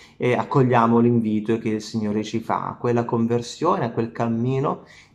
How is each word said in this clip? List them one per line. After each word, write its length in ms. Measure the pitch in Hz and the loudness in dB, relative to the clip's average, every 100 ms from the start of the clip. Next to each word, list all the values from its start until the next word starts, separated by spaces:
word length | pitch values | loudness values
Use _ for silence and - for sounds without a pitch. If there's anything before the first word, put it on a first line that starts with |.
| - _ | -20 _
e 160 | 123 | 0
accogliamo 680 | 110 107 143 127 123 113 117 | 0 2 2 4 4 4 4
l'invito 580 | 117 120 110 107 104 113 | 4 4 2 -2 0 -2
che 120 | 110 | -2
il 120 | 107 | -4
Signore 420 | - 113 107 107 | -4 -4 -2 -2
ci 160 | 104 113 | -4 -6
fa 300 | 113 92 92 | -4 -4 -4
a 60 | 92 | -4
quella 280 | 123 117 117 | -2 0 0
conversione, 800 | 117 113 120 120 - 160 196 120 | 0 0 -2 -4 -4 0 0 -2
a 60 | |
quel 200 | 117 113 | -4 -6
cammino 720 | - 117 113 123 135 151 185 - - - | -4 -2 -2 -2 -2 -2 -4 -10 -20 -20